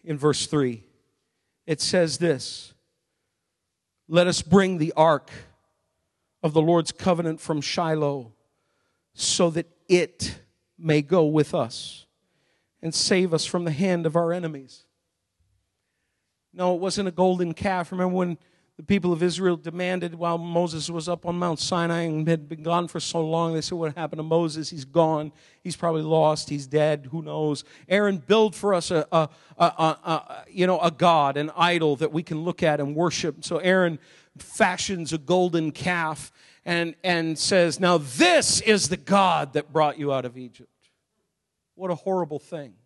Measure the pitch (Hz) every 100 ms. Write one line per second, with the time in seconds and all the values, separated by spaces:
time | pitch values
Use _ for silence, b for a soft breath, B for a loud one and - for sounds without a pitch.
0 | - 147 143 185 - 151 131 113 _ _
1 | _ _ _ _ _ _ - 156 - 185
2 | 165 131 170 135 - - - _ _ _
3 | _ _ _ _ _ _ _ _ _ _
4 | _ 165 180 165 156 190 190 180 160 156
5 | 160 143 - - - _ _ _ _ _
6 | _ _ _ _ 160 156 160 170 160 -
7 | 190 170 170 160 - 156 139 - 165 156
8 | 147 139 113 _ _ _ _ _ _ _
9 | _ - - - 175 160 165 _ - 180
10 | 156 _ - - _ _ _ _ 160 151
11 | 143 180 151 156 147 175 117 - - -
12 | _ _ _ _ _ _ _ _ 165 -
13 | - 190 185 160 - 180 170 143 190 175
14 | 160 165 170 180 165 143 131 - _ _
15 | _ _ _ _ _ _ _ _ _ _
16 | _ _ _ _ _ 175 180 175 190 208
17 | 196 175 185 180 175 160 202 185 170 185
18 | 180 180 180 165 _ _ _ - 160 196
19 | 180 165 180 165 185 165 160 170 180 185
20 | 175 165 170 170 170 170 175 160 147 170
21 | 160 170 170 175 175 156 - 180 170 170
22 | 170 156 156 165 147 160 160 170 170 165
23 | - 170 160 165 165 160 151 180 160 147
24 | 151 156 156 165 165 151 143 165 131 160
25 | 160 156 156 b b b 180 - 170 160
26 | 156 160 156 156 - 143 135 147 151 147
27 | 131 160 151 151 151 143 B B B 196
28 | 208 190 131 220 214 - 202 185 - 170
29 | 147 165 156 b b - 170 - 160 147
30 | 180 156 - - - 190 185 175 170 151
31 | 175 160 143 143 151 - 170 175 156 135
32 | 156 160 165 156 170 165 165 147 143 151
33 | 175 - 170 143 - 165 180 185 175 156
34 | b b b - - - 202 180 - 190
35 | 151 156 135 180 180 165 160 147 180 180
36 | 160 139 - b b b - 170 170 -
37 | 185 170 160 151 - 196 170 147 185 170
38 | 139 120 349 320 - - 220 208 143 180
39 | - 196 185 160 143 147 147 151 151 160
40 | 143 135 123 123 123 - 117 _ _ _
41 | _ _ _ _ _ _ _ - 185 165
42 | 196 185 160 147 - 165 135 98